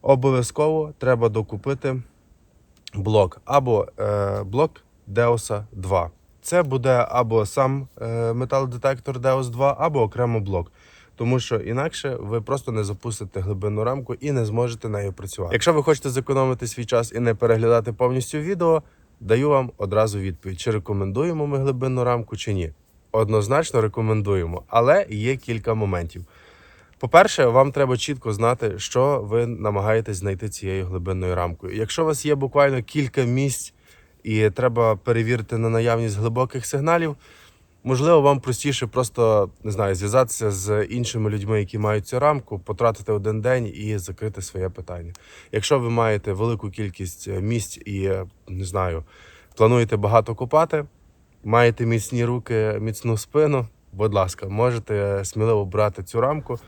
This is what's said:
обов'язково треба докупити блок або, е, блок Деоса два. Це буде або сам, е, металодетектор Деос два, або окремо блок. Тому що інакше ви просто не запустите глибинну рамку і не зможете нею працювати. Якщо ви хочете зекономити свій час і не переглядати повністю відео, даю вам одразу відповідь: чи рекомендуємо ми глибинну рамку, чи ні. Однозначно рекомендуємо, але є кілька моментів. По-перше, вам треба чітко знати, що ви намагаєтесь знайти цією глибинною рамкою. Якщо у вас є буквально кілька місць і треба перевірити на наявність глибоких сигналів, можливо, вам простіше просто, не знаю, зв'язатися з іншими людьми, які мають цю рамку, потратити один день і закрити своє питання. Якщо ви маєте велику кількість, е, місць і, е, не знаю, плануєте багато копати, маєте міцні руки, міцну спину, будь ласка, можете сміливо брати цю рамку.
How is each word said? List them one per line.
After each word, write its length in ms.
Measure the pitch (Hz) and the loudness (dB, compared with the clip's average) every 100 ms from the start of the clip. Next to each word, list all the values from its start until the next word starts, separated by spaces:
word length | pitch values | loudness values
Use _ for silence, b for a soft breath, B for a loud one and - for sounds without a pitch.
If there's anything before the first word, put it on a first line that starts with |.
обов'язково 880 | - 135 135 131 120 - 151 156 151 - | 6 4 4 2 0 0 0 0 -4 -4
треба 300 | 127 120 117 | 0 2 2
докупити 720 | 110 101 104 135 139 139 131 120 _ _ _ _ _ _ _ - | 0 -4 -6 -6 -4 -4 -4 -8 _ _ _ _ _ _ _ -12
блок 460 | 101 101 107 92 - | -6 2 4 4 -2
або, 420 | - 143 127 107 - - | 0 0 4 0 0 -4
е, 440 | 104 104 101 101 | -2 0 0 -2
блок 280 | 98 117 156 - _ _ - | -4 0 -2 -2 _ _ -4
Деоса 600 | 101 120 117 - 104 104 | 0 2 2 -2 -8 -8
два. 380 | 107 92 95 82 _ _ _ | -12 0 0 0 _ _ _
Це 200 | - 180 | 0 0
буде 440 | 151 135 131 123 120 | 2 0 2 2 2
або 360 | 123 120 113 104 | 0 2 2 2
сам, 420 | - 131 139 131 - | 0 0 0 -6 -10
е, 320 | 113 117 117 | -6 -2 -2
металодетектор 840 | 117 127 135 131 120 135 131 - 127 | -2 -2 -2 -2 -2 -2 -2 -6 -2
Деос 300 | 131 131 127 | 0 0 -2
два, 280 | 117 135 - | 0 0 2
або 240 | 160 147 | 0 2
окремо 380 | 107 - 120 113 | 0 0 0 0
блок. 320 | 98 92 85 b b b b - | -2 -4 -4 b b b b -6
Тому 240 | 117 127 | 0 0
що 160 | - 110 | 0 -4
інакше 600 | - 120 160 - 143 127 | -2 -4 -4 -6 -8 -6
ви 200 | 101 113 | -4 -6
просто 320 | 104 139 - | -4 -4 -2
не 120 | 110 | -4
запустите 560 | 101 101 - 107 98 98 | -4 -4 -8 -8 -8 -6
глибинну 440 | 95 98 104 107 | -4 -4 -2 -2
рамку 300 | 113 139 120 | -2 -4 -6
і 180 | 120 143 | -8 -2
не 120 | 135 | 0
зможете 440 | 110 113 123 113 113 | 0 0 -2 -4 -6
нею 240 | 104 101 | -4 -6
працювати. 420 | 90 95 - 85 | -8 -12 -8 -2
Якщо 180 | - 170 | 2 4
ви 100 | 156 | 4
хочете 280 | 151 151 139 | 2 0 0
зекономити 560 | 127 127 135 131 123 120 | -4 0 0 2 0 -6
свій 180 | - | -8
час 280 | 113 120 117 | 0 0 0
і 80 | 117 | 0
не 140 | 120 | 0
переглядати 580 | 107 117 113 113 117 110 | 2 2 4 4 4 2
повністю 460 | 107 127 127 123 151 | 0 0 0 -4 -6
відео, 440 | 156 190 170 160 b b b b | -4 0 2 2 b b b b
даю 280 | 95 127 147 | 0 2 4
вам 240 | 139 123 - | 2 0 -6
одразу 400 | 101 107 110 101 | 0 2 2 0
відповідь: 420 | 95 87 95 90 | -4 -6 -10 -6
чи 100 | - | -2
рекомендуємо 760 | 107 - 101 98 104 170 156 147 | -2 -2 -2 -2 0 -2 -2 -2
ми 120 | 139 | 0
глибинну 460 | 135 127 131 127 | 0 0 -2 0
рамку, 320 | 123 120 113 104 | 0 0 -2 -8
чи 160 | - | -4
ні. 200 | 98 80 - _ _ _ | -2 -4 -10 _ _ _
Однозначно 680 | 110 104 107 104 139 160 123 | 0 2 2 2 0 2 0
рекомендуємо, 840 | 107 117 110 110 101 98 82 87 - | 0 -2 0 0 0 0 -2 -8 0
але 380 | 113 120 180 196 | 4 6 4 2
є 280 | 104 113 131 | -4 -2 -4
кілька 380 | - 113 113 | -4 -4 -2
моментів. 500 | 110 101 90 82 90 87 b b b b b b b | -2 0 -2 -4 -10 -18 b b b b b b b
По-перше, 480 | 131 170 196 - 127 | 6 6 6 4 4
вам 260 | 123 139 | 6 4
треба 240 | 139 135 127 | 2 0 0
чітко 360 | - 135 117 | -2 -6 -4
знати, 460 | 101 117 127 113 92 | 0 0 0 -4 -4
що 420 | - 127 135 139 | -2 0 2 0
ви 260 | 104 113 120 | 0 -2 -2
намагаєтесь 720 | 110 104 101 101 110 110 95 | -2 -2 -2 0 0 -2 -6
знайти 320 | 98 95 107 | -4 -4 -8
цією 380 | - 95 95 90 | -8 -6 -4 -4
глибинною 480 | 92 90 92 90 | -6 -4 -4 -2
рамкою. 420 | 90 87 82 92 98 | -2 -4 -6 -10 -6
Якщо 260 | 90 - | -4 -2
у 40 | 160 | -2
вас 200 | 147 151 | -2 -2
є 80 | |
буквально 480 | 143 135 147 139 131 | -2 0 4 4 2
кілька 420 | - 151 131 - | -2 -4 -2 0
місць 500 | 123 127 139 - - b b b b b | 0 0 0 -4 -10 b b b b b
і 280 | 107 107 107 | -4 2 2
треба 460 | - 127 117 113 104 | 2 0 2 2 2
перевірити 640 | - 117 113 120 104 113 | 0 0 0 -2 -2 -2
на 100 | 113 | 0
наявність 480 | 113 117 113 113 101 | 0 2 0 -2 -2
глибоких 480 | 113 117 127 131 - | -2 0 -2 -4 -6
сигналів, 500 | 143 151 170 160 143 b b b b b _ 127 | -2 2 2 0 -6 b b b b b _ -2
можливо, 340 | 127 151 165 | 2 6 6
вам 200 | 143 139 | 6 4
простіше 460 | 131 117 147 131 101 | 0 -2 -2 -2 -2
просто, 640 | 127 120 - 113 107 95 - | -2 -2 2 4 4 2 -4
не 80 | 107 | -6
знаю, 240 | 101 101 | -2 0
зв'язатися 560 | 90 104 123 123 - 110 | 0 2 2 2 0 -2
з 340 | 95 98 107 | -2 -2 -2
іншими 460 | 101 123 117 117 107 | -2 -4 -4 -2 -2
людьми, 280 | 104 101 110 | -2 0 0
які 200 | 95 107 | 0 -2
мають 280 | 107 107 95 | 0 0 -2
цю 120 | 127 | 0
рамку, 400 | 147 156 - 101 | 2 0 -4 -10
потратити 540 | - 104 120 110 - | -8 0 0 0 -2
один 280 | 107 104 107 | -2 0 -2
день 320 | 120 127 110 | 0 0 -2
і 240 | 67 107 107 | -6 -6 -4
закрити 440 | 90 90 107 92 | -6 -8 -8 -8
своє 260 | 85 95 92 | -10 -6 -6
питання. 440 | 90 87 87 85 87 B B B | -8 -12 -12 -12 -16 B B B
Якщо 260 | 107 - 139 | -4 2 2
ви 120 | 117 | 2
маєте 420 | 117 113 104 107 | 2 2 0 -2
велику 380 | 95 113 113 104 | -2 -2 -2 -6
кількість, 580 | 95 101 - 90 - 98 | -8 -8 -8 -12 -10 -8
е, 120 | 95 | -4
місць 380 | 101 117 - - | -2 -2 -4 -12
і, 200 | 104 98 | -8 -4
е, 220 | 98 95 92 _ - | -2 -2 -6 _ -12
не 160 | 92 | -8
знаю, 400 | 92 98 92 80 - B B B B - | -6 -2 -2 -4 -10 B B B B 2
плануєте 400 | 113 123 113 107 | 4 6 2 0
багато 380 | 101 113 110 | 4 4 2
копати, 500 | 110 - 151 165 156 147 _ _ _ _ _ | -6 2 2 2 -2 -4 _ _ _ _ _
маєте 420 | 104 113 120 110 117 | 2 6 6 4 0
міцні 380 | 113 - 123 | 0 -2 -2
руки, 540 | 117 120 - 113 107 107 | -2 -2 -2 0 0 -2
міцну 360 | 110 107 120 110 | -6 -4 -2 -2
спину, 520 | - 147 151 139 113 _ _ | 0 2 2 2 -2 _ _
будь 220 | 95 107 | -2 0
ласка, 340 | 101 92 - 98 | 2 0 -4 -6
можете 760 | 101 123 120 - 104 101 98 | 0 0 0 -4 -2 0 -2
сміливо 400 | 95 110 110 110 | -4 -2 2 2
брати 380 | 95 104 107 95 | 0 0 0 -2
цю 180 | 87 117 | -6 0
рамку. 380 | 127 151 - 120 | 0 -2 -6 -10